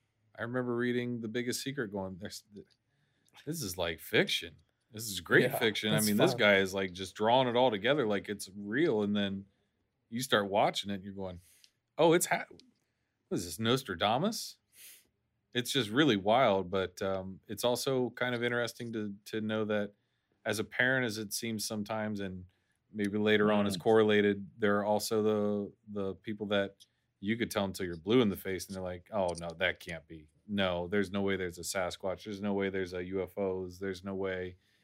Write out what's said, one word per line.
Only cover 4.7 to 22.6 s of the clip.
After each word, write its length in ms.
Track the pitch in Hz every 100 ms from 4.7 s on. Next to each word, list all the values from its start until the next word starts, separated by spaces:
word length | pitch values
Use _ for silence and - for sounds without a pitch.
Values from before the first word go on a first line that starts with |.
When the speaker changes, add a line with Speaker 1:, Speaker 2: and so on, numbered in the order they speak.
| _ _
Speaker 1:
This 140 | 107 113
is 160 | 92
great 320 | 87 135 123
Speaker 2:
Yeah, 20 | -
Speaker 1:
fiction. 380 | 113 104 107
I 60 | 107
Speaker 2:
it's 100 | 107
Speaker 1:
mean, 80 | 104
this 160 | 170
Speaker 2:
fun. 20 | 120
Speaker 1:
guy 220 | 104 98
is, 160 | 95
like, 200 | 98 95
just 220 | 90 92 -
drawing 320 | 110 127 123
it 60 | 120
all 140 | 127
together 360 | 104 113 151 110
like 220 | 101 87
it's 200 | 104 - 98
real." 480 | 101 127 170 107
And 120 | 104 104
then 300 | 101 98 98 _ _ _ _ _ _
you 120 | 113
start 280 | 127 113 101
watching 420 | 101 147 175 101
it 40 | 98
and 100 | 101
you're 80 |
going, 280 | 98 95 87 - _ _ _ _ -
"Oh, 160 | 160
it's 140 | 170 -
ha-, 180 | 170 - 87 - _ _ _ _ _ -
what 80 | 87
is 60 | 87
this, 140 | 87
Nostradamus?" 1000 | 113 131 120 87 101 123 202 220 - - _ - - - _ _ _ _ _ 123
It's 160 | 123
just 180 | 139 104
really 260 | 117 156 104
wild, 540 | 98 120 123 95 90
but, 300 | 95 90 -
um, 400 | 98 95 95 92 -
it's 160 | 101 120
also 460 | 123 139 131 123
kind 240 | - 123 120
of 80 |
interesting 500 | 120 120 117 - 120
to, 200 | 113 107 101 -
to 160 | 110
know 240 | 107 110 107
that 280 | 107 101 - _ _ _ _ 113
as 140 | 107
a 40 | 98
parent, 400 | - 127 131 123
as 120 | 107
it 140 | 104
seems 320 | - 117 110 -
sometimes, 540 | 110 101 110 107 101
and 240 | 98 92 90 _